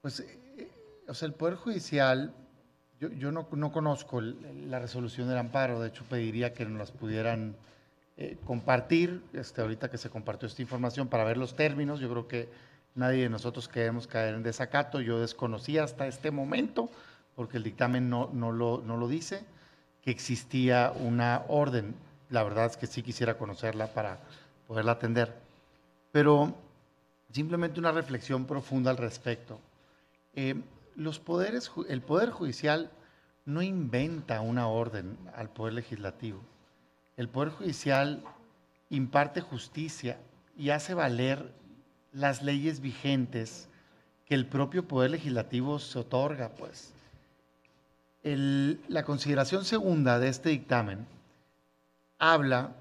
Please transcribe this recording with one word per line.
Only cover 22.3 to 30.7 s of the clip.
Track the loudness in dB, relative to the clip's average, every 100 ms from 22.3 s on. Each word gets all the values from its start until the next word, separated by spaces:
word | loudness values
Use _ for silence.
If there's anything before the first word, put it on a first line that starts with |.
La | 0
verdad | 2 2 0
es | 0
que | -6
sí | -6
quisiera | -8 -2 0 0
conocerla | -6 -4 -4 -2 -4
para | -2 -4 -6 -16 -20 -20 _ -6
poderla | 0 2
atender. | 2 2 2 0 -4 -20 _ _ _ _ _ _
Pero | 4 8 8 6 -2 -16 -20 _ _ _ _ _
simplemente | -4 -2 0 0 0
una | 2
reflexión | 2 -2 -6 -2 -2 0
profunda | -4 -2 2 2
al | 2
respecto. | -2 -4 -4 -4 -8 -16 -18 _ _ _ _ _ _ -4
Eh, | -4 -4 -10